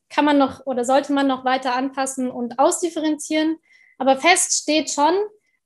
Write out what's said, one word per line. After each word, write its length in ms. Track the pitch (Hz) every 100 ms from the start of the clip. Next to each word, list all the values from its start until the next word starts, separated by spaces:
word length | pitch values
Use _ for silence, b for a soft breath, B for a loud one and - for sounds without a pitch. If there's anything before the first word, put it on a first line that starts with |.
| _
kann 160 | - 294
man 120 | 285
noch 280 | 269 - -
oder 180 | 247
sollte 300 | 240 269 285
man 140 | 277 277
noch 180 | 254 254
weiter 300 | 262 262 247
anpassen 560 | 269 269 269 262 254
und 260 | 254 240 233
ausdifferenzieren. 1000 | 294 339 339 330 311 311 - 311 311 320 b b b b
Aber 200 | 262 269
fest 440 | 320 359 - -
steht 260 | - 311 302
schon, 240 | - 294 381 415 - _ _